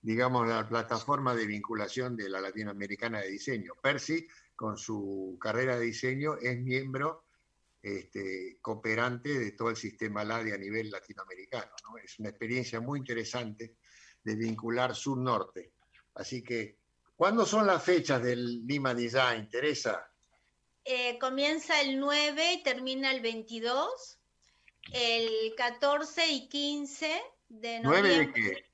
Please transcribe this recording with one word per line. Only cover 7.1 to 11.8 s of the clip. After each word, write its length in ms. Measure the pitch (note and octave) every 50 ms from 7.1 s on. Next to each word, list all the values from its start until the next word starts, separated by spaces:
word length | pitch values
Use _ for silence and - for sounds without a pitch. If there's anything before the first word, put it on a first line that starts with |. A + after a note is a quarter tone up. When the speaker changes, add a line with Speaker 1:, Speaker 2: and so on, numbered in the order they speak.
| D#3+ - _ _ _ _ _ _ _ _ _ _ _ _
Speaker 1:
este, 760 | - G2+ G2+ F#2+ F2 - _ G2+ G2 F#2+ F#2+ F#2 F#2 F#2 - _
cooperante 800 | _ A2+ A2+ G#2+ - A2+ A2 A2+ A#2 B2+ B2 A#2+ A#2+ C#3+ D3 C3+
de 140 | A#2 G#2
todo 180 | - - A#2 A#2
el 60 | A2+
sistema 480 | A2 - G2+ - - A2+ A2 G#2 G#2 G#2+
lade 300 | G#2+ A2 A#2 A2+ A2 G2+
a 40 | G2
nivel 320 | G2 G2 G#2+ A2+ A2+ G#2+
latinoamericano, 800 | G2+ F#2+ - - G#2+ - F#2+ - F#2 F#2 F#2+ _ - A#2+ G2+ - - -